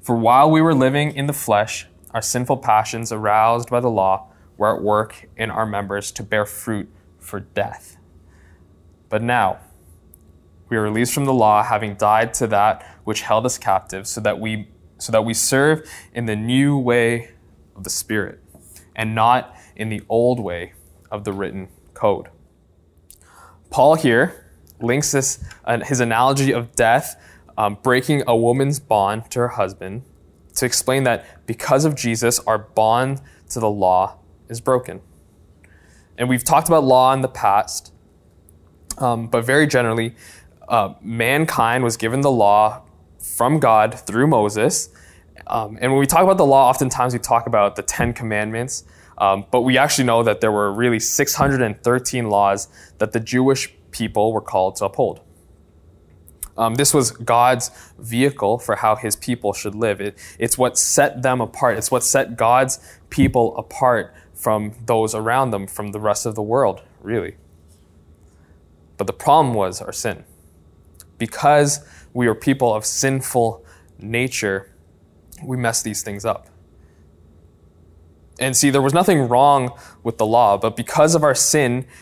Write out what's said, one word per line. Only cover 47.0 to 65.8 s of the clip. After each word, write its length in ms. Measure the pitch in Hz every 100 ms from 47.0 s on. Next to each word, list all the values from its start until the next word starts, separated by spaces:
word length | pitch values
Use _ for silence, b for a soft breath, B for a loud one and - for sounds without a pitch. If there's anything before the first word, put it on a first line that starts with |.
| 127
we 60 | 120
talk 280 | - 117 117
about 280 | 113 101 -
the 80 |
Ten 300 | 101 - 117
Commandments, 680 | 117 117 104 107 113 127 - - b b b
um, 280 | 101 98 104
but 100 | 123
we 160 | 123 127
actually 280 | 143 139 127
know 180 | 117
that 180 | 117 107
there 100 | 113
were 200 | 104 101
really 260 | 101 120 113
six 360 | - - 143 -
hundred 260 | 139 135
and 200 | 117 107
thirteen 460 | - 123 123 131 113
laws 380 | 101 101 98 - B B -
that 140 | 107
the 80 | 117
Jewish 540 | 110 127 131 135 - _ _
people 420 | - 113 - 107
were 80 | 110
called 340 | - 98 95 95
to 80 | 98
uphold. 360 | - 120 87 _ _ _ _ _ _ _ _ _ _ _ _ - -
Um, 180 | 113 113
this 180 | 139
was 180 | 151 120
God's 580 | - 117 117 123 123 - B B B
vehicle 580 | 113 113 135 139 101 113
for 200 | - 104
how 180 | 110 107
his 200 | 113 -
people 380 | - 120 104
should 220 | 98 104 101
live. 260 | 113 98
It, 160 | 101 - B B
it's 180 | 113 -
what 200 | 127 -
set 440 | - - 143 -
them 200 | 131 127
apart. 360 | 110 - 127 107
It's 140 | -
what 120 | 127
set 340 | - 135 135 117
God's 420 | 113 123 135 - B B -
people 460 | - 131 123 113 -
apart 560 | 113 - 131 117 - b b
from 400 | - - 107 104 110 117
those 280 | 113 110
around 380 | 110 110 123 131
them, 160 | 104 98
from 240 | -